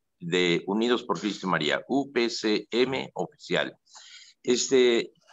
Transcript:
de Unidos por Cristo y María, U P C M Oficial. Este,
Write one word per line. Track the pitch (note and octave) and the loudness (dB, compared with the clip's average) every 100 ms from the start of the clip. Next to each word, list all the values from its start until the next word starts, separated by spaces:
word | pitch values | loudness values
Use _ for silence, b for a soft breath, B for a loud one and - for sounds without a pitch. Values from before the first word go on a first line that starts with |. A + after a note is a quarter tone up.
| _ _ | _ _
de | - F2+ F2+ E2+ - | -2 0 2 2 0
Unidos | G#2 A#2+ A#2 | 0 2 0
por | - F2 | -2 -4
Cristo | G2+ G2 F#2+ | -4 -4 -2
y | |
María, | E2+ D2 C#2 - | -2 0 -2 -2
U | C3 C#3 | -4 -2
P | C3 A#2 | -2 -2
C | - A2 G#2+ - | -2 -2 -2 -2
M | A2+ B2+ C3+ C3 | 0 0 0 -8
Oficial. | - F2 _ - F2 C#2 - _ B B B B B | -8 -8 _ -4 -2 -2 -6 _ B B B B B
Este, | - A#2+ - C3 B2 A#2 - _ _ | 0 0 4 4 6 4 -2 _ _